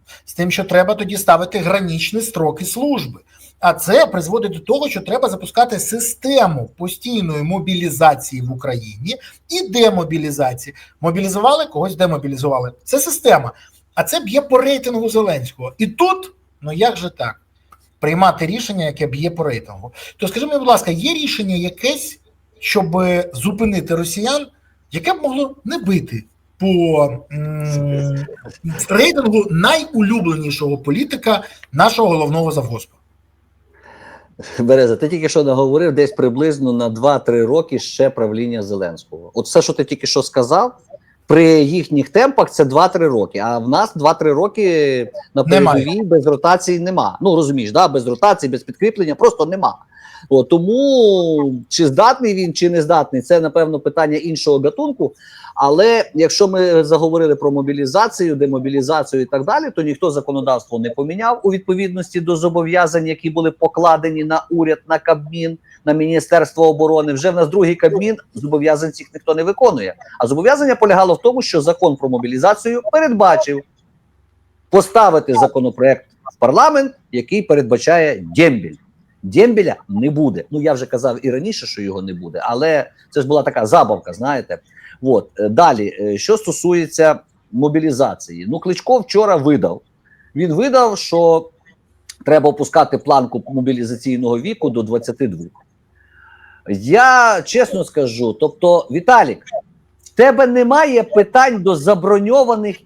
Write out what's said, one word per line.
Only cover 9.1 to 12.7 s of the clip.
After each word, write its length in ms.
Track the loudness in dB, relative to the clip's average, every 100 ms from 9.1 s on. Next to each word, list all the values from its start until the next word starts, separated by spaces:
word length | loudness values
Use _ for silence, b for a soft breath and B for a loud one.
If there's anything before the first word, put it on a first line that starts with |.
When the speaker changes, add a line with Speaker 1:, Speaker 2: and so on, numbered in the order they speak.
| -12 B B -10
Speaker 1:
і 200 | -8 -4
демобілізації. 1040 | 2 2 2 -4 -4 -4 -4 -4 -6 -14 b b _
Мобілізували, 680 | -4 -2 -4 0 2 2 -2
когось 300 | -6 -6 -2
демобілізували. 760 | -2 -2 -6 -6 -4 -4 -6